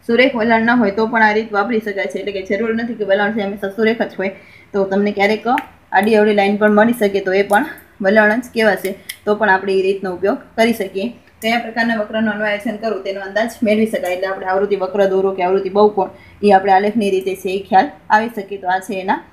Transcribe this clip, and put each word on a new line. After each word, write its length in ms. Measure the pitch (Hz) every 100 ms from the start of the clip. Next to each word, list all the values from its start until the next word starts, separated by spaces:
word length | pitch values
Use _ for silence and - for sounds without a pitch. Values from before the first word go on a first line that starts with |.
| -
સુરેખ 280 | 233 269 247
વલણ 260 | 226 226
ન 80 | 226
હોય 220 | 247 202
તો 160 | 196 220
પણ 140 | 226
આ 100 | 214
રીત 220 | 214 220
વાપરી 260 | 202 220 220
શકાય 260 | 214 196 185
છે. 140 | 185
એટલે 120 | 190
કે 100 | 196
જરૂર 340 | 190 202 226 226
નથી 180 | 233
કે 100 | 208
વલણ 280 | 196 196 208
છે 100 | 220
હંમેશા 280 | 196 202 196
સુરેખ 320 | 196 220 233
જ 100 | 202 -
હોય. 120 | 190 - - - -
તો 100 | 202
તમને 280 | 190 196 208
ક્યારેક 360 | 202 202 214 233 269 - _ _
આડી 240 | 165 208 214
અવળી 180 | 214
line 220 | 202 196 208
પણ 140 | 214
મળી 220 | 208 226
શકે 260 | 240 202 196
તો 140 | 190
એ 100 | 190
પણ 220 | 202 202 302 - - _
વલણ 380 | 190 214 214 226
જ 40 | 247
કહેવાશે. 420 | 233 220 185 190 190 - - -
તો 100 | 208
પણ 140 | 214
આપણે 240 | 190 196
એ 80 | 190
રીતનો 320 | 190 196 196
ઉપયોગ 240 | 175 196 277 - -
કરી 180 | 226
શકીએ. 400 | 226 190 185 226 - _ _
કયા 160 | 220 233
પ્રકારના 380 | 233 226 233 220
વક્રનું 380 | 208 220 220
અન્વયાચન 420 | 208 214 208 233 208
કરવું 280 | 226 190
તેનો 180 | 190 196
અંદાજ 280 | 190 208 233 -
મેળવી 220 | 214 214 220
શકાય. 280 | - 180
એટલે 140 | 180 190
આપણે 180 | 190 185
આવૃત્તિ 300 | 190 202 196
વક્ર 300 | 185 202 190
દોરો 260 | 190 190
કે 120 | 190
આવૃત્તિ 260 | 180 190 190
બહુકોણ 400 | 202 214 208 185 - - - 202
એ 40 |
આપણે 200 | 190 196
આલેખની 380 | 190 208 220 202
રીતે 260 | 190 190 185
છે 140 | 196
એ 160 | 190 196
ખ્યાલ 200 | 190 277 - -
આવી 180 | 220 226 214
શકે. 220 | 190 196
તો 100 | 185
આ 120 | 190
છે 200 | 185 190
એના 240 | 190 294 -